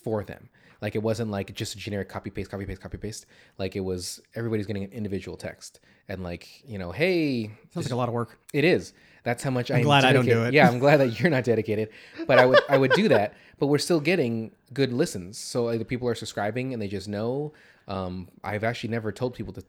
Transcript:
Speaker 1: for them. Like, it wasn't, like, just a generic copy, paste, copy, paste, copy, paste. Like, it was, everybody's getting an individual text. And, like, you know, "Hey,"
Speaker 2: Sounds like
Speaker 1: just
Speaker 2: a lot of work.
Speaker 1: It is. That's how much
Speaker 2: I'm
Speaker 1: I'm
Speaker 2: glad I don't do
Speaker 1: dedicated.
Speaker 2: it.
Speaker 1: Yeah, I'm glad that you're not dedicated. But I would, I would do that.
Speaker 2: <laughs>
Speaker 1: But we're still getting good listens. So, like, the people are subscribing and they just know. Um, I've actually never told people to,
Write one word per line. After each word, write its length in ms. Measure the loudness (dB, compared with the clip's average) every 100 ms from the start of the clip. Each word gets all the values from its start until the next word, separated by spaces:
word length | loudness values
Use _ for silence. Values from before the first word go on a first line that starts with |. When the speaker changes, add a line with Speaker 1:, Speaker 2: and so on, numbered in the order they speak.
Speaker 1:
for 220 | -6 -4
them. 240 | -6 -12 -20 _ _ _
Like, 140 | -6
it 80 | -2
wasn't, 280 | 0 -2 -2
like, 240 | -4 -6
just 200 | -8 -8
a 40 | -8
generic 300 | -6 -6 -6
copy, 220 | -8 -10
paste, 200 | -10 -8
copy, 140 | -8 -10
paste, 140 | -10
copy, 140 | -12 -12
paste. 280 | -10 -12 -16 _ _ -8
Like, 180 | -6 -4
it 40 |
was, 400 | -4 -4 -6 -12 _
everybody's 320 | -8 -4 -2 -2
getting 180 | -6
an 80 | -8
individual 440 | -8 -6 -6 -6 -10
text. 440 | -12 -14 -18 -20 _ _ -12
And, 140 | -10
like, 400 | -8 -10 -12 -20 -12
you 100 | -10
know, 140 | -8
"Hey," 540 | -2 0 2 0 -2 -6
Speaker 2:
Sounds 120 | -10 _ -8
like 60 |
Speaker 1:
just 80 | -4
Speaker 2:
a 40 | -2
lot 120 | -2
of 60 |
work. 240 | -2 -6 -10 -6
Speaker 1:
It 120 | 0
is. 280 | 2 2 0 -16 _ _
That's 180 | -4 -4
how 80 | -2
much 220 | -2 0
Speaker 2:
I'm 60 | 2
Speaker 1:
I'm 40 |
Speaker 2:
glad 220 | 6 6
I 80 | 6
don't 120 | 6
do 40 | 6
Speaker 1:
dedicated. 220 | 4 4
Speaker 2:
it. 20 | 6
Speaker 1:
Yeah, 120 | 6
I'm 100 | 6
glad 200 | 6 6
that 200 | 4 2
you're 120 | 2
not 120 | 2
dedicated. 460 | 2 2 2 -2 -4 -8 -18 -8 4
But 100 | 6
I 80 | 8
would, 140 | 6 6
I 80 | 4
would 140 | 4
do 160 | 4 4
that. 260 | 4 2 -6
Speaker 2:
<laughs> 60 | -20 -4
Speaker 1:
But 100 | 0
we're 100 | 0
still 220 | 2 0
getting 500 | 2 0 0 -2 -6 -14 _
good 180 | -2 0
listens. 460 | 0 -2 -4 -12 -12
So, 260 | -6 -4
like, 140 | -2 -2
the 80 | -4
people 200 | -4 -2
are 60 |
subscribing 600 | -4 -6 -4 -4 -2 -4
and 80 | -6
they 60 | -6
just 200 | -6 -6
know. 460 | -4 -4 -4 -6 -12 _ _ -10
Um, 400 | -6 -6 -8 -12 _
I've 200 | -6 -4
actually 260 | -2 -4 -4
never 220 | -4 -4
told 200 | -4 -6
people 200 | -6 -10
to, 100 | -12